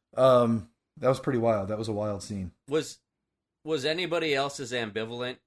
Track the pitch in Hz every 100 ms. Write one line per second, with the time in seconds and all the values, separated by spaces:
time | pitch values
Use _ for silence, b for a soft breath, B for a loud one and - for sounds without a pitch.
0 | _ - 131 127 120 113 95 _ _ -
1 | 127 135 - 127 117 110 95 107 110 104
2 | 107 101 - 101 90 _ - 147 139 -
3 | _ _ _ _ _ _ 151 156 135 160
4 | 175 170 160 139 139 - 127 123 113 101
5 | 110 120 123 127